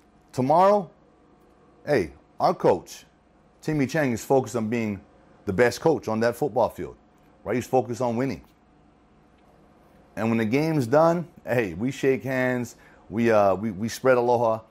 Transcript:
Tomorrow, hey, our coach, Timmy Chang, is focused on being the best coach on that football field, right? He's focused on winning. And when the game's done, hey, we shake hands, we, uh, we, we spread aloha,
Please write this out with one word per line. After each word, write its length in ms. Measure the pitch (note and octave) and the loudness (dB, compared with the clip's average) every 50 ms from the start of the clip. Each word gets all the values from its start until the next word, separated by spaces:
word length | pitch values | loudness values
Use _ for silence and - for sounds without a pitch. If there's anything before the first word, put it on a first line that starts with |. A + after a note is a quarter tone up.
| _ _ _ _ _ _ | _ _ _ _ _ _
Tomorrow, 600 | - C3 B2+ C3+ D#3 F3 F#3+ G3+ G#3 G#3 E3+ C#3+ - _ _ _ _ _ _ _ _ _ _ _ _ _ _ _ _ _ - | -6 -4 0 2 4 4 6 4 4 2 0 -6 -14 _ _ _ _ _ _ _ _ _ _ _ _ _ _ _ _ _ -4
hey, 280 | - D3 A2+ E2+ D2 - - _ _ _ - | 0 0 0 0 -2 -8 -18 _ _ _ -2
our 160 | - E3+ F#3+ | 0 0 0
coach, 500 | - - C#3 G2+ D#2+ - - - - - _ _ _ _ _ _ _ _ _ _ _ | 2 2 2 2 2 -2 -12 -20 -20 -20 _ _ _ _ _ _ _ _ _ _ _
Timmy 260 | - D#3 D#3 D3 C3+ - | -6 -4 -2 -2 -2 0
Chang, 240 | - D#3+ D3 B2+ | 0 -2 0 0
is 120 | A#2 G#2 - | -2 -4 0
focused 300 | - C#3 C3 A#2 G#2+ A#2+ | 2 2 2 2 0 -4
on 140 | A#2 A2 G#2+ | -6 -4 -2
being 320 | A#2+ A#2 A2+ G#2+ G2+ G2 - _ _ _ _ _ _ _ _ | -2 -2 -2 -4 -6 -8 -12 _ _ _ _ _ _ _ _
the 60 | G2+ | -4
best 280 | F#2 F#2 B2 - - - | 0 2 2 2 2 0
coach 260 | - E3 D3 G2+ - | 0 0 0 0 -2
on 140 | A2+ A2 A2 | -4 -2 0
that 160 | A2+ A#2+ A#2 | 0 -2 0
football 320 | - D3+ - G#2 B2 G#2+ F2+ | -2 -4 -2 0 0 0 0
field, 260 | - - D#2+ B1+ - - _ _ _ _ _ _ _ _ | -2 -8 -12 -12 -14 -20 _ _ _ _ _ _ _ _
right? 140 | - F#2+ A#2 | -8 -4 -4
He's 100 | B2 A2 | -4 -2
focused 340 | - C3 C3 A2 A#2 A#2 G#2 | 0 0 0 0 -2 -4 -4
on 160 | B2+ A#2+ A2+ | -4 -4 -2
winning. 280 | A#2 C#3 C3+ F#2+ C#2 - _ _ _ _ _ _ _ _ _ _ _ _ _ _ _ _ _ _ _ _ _ _ _ _ _ _ _ _ _ _ - _ _ _ | -2 -4 -4 -6 -10 -14 _ _ _ _ _ _ _ _ _ _ _ _ _ _ _ _ _ _ _ _ _ _ _ _ _ _ _ _ _ _ -20 _ _ _
And 140 | - A2 A#2 | -4 -2 0
when 100 | A#2 A2+ | 0 0
the 60 | A#2 | 0
game's 420 | G#2 B2 C#3+ D#3 D#3+ D#3+ D3 B2 | 0 0 0 0 0 0 -2 0
done, 400 | A2+ C#3 D3+ E3 E3 E3+ F3 D#3+ - _ - _ | 2 2 4 4 4 2 0 -6 -10 _ -14 _
hey, 300 | - A#2+ B2+ A2 F2+ D#2+ | -2 -2 0 -2 -2 -4
we 160 | F2 A#2 C3+ | -6 -6 -6
shake 320 | - - - C3+ C3+ - | -4 -2 0 0 0 0
hands, 540 | A#2 C3+ C3 B2+ B2+ B2+ B2+ B2 A#2+ - - - - - - - _ - | -4 -4 -4 -2 -2 -2 -2 -4 -6 -8 -12 -20 -20 -20 -20 -20 _ -8
we, 220 | F2+ A2+ A#2 A#2 | -4 0 2 4
uh, 240 | A2 G#2 G2+ G2 F#2 | 4 6 6 4 2
we, 160 | F#2 G#2+ A2+ | 0 -2 -6
we 180 | F2+ F#2 A2+ A2 | -6 -6 -8 -8
spread 280 | - - - C3 B2+ | -8 0 2 2 4
aloha, 420 | B2 A#2+ B2 A#2+ A#2 A#2+ A2+ A2+ A2+ - _ | 4 4 2 0 2 2 0 -2 -4 -8 _